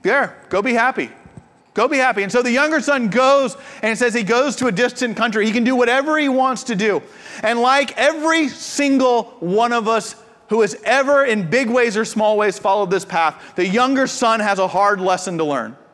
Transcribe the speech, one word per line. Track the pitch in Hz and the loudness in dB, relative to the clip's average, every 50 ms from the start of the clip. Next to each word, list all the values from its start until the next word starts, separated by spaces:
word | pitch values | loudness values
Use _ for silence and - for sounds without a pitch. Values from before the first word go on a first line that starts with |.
| - | 0
"There, | 190 240 285 240 165 - - - - | 2 0 0 0 -2 -6 -18 -10 -4
go | - 190 | -4 -2
be | 208 262 233 | 0 0 0
happy. | 226 233 254 254 220 139 113 - - - - - - - _ _ _ _ _ _ | 2 0 0 0 -4 -8 -8 -10 -20 -20 -20 -20 -20 -20 _ _ _ _ _ _
Go | - 220 | 0 0
be | 277 311 | 2 2
happy." | 269 254 254 226 202 | 2 2 0 0 0
And | 196 190 | -4 0
so | 196 247 247 | 0 0 0
the | 247 | 2
younger | 233 262 294 311 320 294 | 0 0 0 2 0 0
son | 220 285 285 269 240 | 0 0 0 0 0
goes, | 202 175 247 262 262 277 277 269 233 - - - - - - | 0 2 2 4 4 4 4 2 -2 -6 -12 -20 -20 -12 -6
and | - 220 | -4 -4
it | 220 | 0
says | 185 247 240 208 | 0 0 0 0
he | 240 | -2
goes | 214 180 226 240 277 294 - | 0 2 2 2 2 0 -2
to | - 254 | -2 -2
a | 247 | -2
distant | 185 180 247 247 - - 254 233 208 | 0 0 0 -2 0 -4 -4 -4 -2
country. | - 220 240 208 220 202 | -2 -2 -2 0 0 0
He | 226 | 0
can | 208 247 226 | 0 0 0
do | 247 262 | 2 2
whatever | 240 247 233 247 269 277 311 302 311 | 2 2 2 2 0 0 0 0 0
he | 294 277 | 0 0
wants | 254 262 262 262 254 - - | 0 0 0 0 -2 -4 -6
to | - 226 | -6 -4
do. | 180 214 214 190 147 - - - - - - - - | -2 0 0 0 -2 -4 -8 -20 -20 -20 -18 -12 -4
And | - 214 240 240 | -2 -2 0 2
like | 240 254 269 285 277 - - | 2 4 4 2 2 -2 -2
every | - 254 294 320 311 294 320 320 330 311 254 | 0 0 0 0 0 -2 0 0 0 0 -2
single | - - - - - - 285 277 277 269 262 254 240 233 220 - - - | -4 -10 -14 -8 -4 -2 0 2 2 2 2 2 2 2 -2 -4 -12 -10
one | 165 175 190 214 233 240 240 | -6 -2 0 0 0 2 0
of | 233 214 | -2 0
us | 220 226 220 - - - - - - - _ _ - | 0 -2 -2 -2 -6 -16 -18 -20 -20 -20 _ _ -2
who | 214 226 | 0 0
has | 214 - 220 - - | 0 0 -2 -6 -2
ever, | 202 247 277 269 269 285 277 277 | 0 2 2 2 2 2 2 2
in | 262 220 208 185 151 | 2 0 -2 -2 0
big | 202 254 277 220 | 0 0 0 2
ways | 240 254 247 240 190 | 2 2 0 2 0
or | 214 220 | -2 -4
small | 220 - 220 214 214 214 | -4 -2 0 0 2 2
ways, | 208 208 208 185 | 2 0 0 -2
followed | - - 202 196 208 202 180 | -2 0 0 0 0 0 0
this | 196 185 - | -2 -4 -4
path, | - 185 165 165 156 - - - - - | -2 -2 0 0 0 -2 -4 -20 -12 -4
the | - 180 | -4 -2
younger | 196 185 233 254 262 269 269 269 | 0 2 0 2 2 2 0 0
son | 247 - - 247 226 226 226 | -2 -2 0 0 0 2 2
has | 208 208 196 190 | 0 -2 0 0
a | 190 | -2
hard | 180 - 185 202 202 208 190 | -2 0 2 2 2 2 0
lesson | 185 190 185 180 - 196 175 | 0 0 0 -2 -2 -6 -4
to | 160 160 | -2 -2
learn | 147 143 127 110 110 - - - _ | -2 -2 -4 -4 -8 -12 -18 -20 _